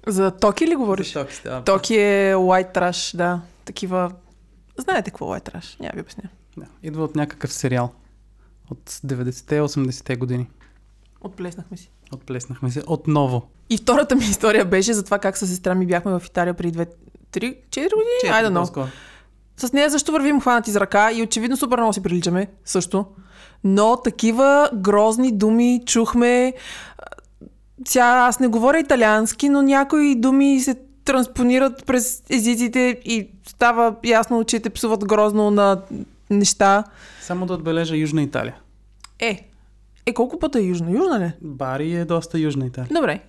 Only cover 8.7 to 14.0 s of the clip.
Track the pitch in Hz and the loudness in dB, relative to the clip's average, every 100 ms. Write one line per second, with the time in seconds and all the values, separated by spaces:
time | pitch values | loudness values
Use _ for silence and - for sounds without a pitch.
8.7 | - - - 135 127 123 123 - 147 147 | -18 -16 -14 -8 -6 -6 -8 -4 -2 0
9.7 | 143 131 123 - 127 123 123 123 _ _ | -2 -4 -4 -8 -6 -4 -4 -6 _ _
10.7 | _ _ _ _ _ 196 190 180 180 - | _ _ _ _ _ -18 -12 -12 -12 -16
11.7 | 185 - _ _ 131 - 127 123 123 127 | -18 -20 _ _ -20 -12 -10 -10 -8 -6
12.7 | 127 147 156 - 147 135 123 - _ - | -6 -4 -4 -2 0 0 -2 -6 _ -6
13.7 | 220 - 247 | -2 2 2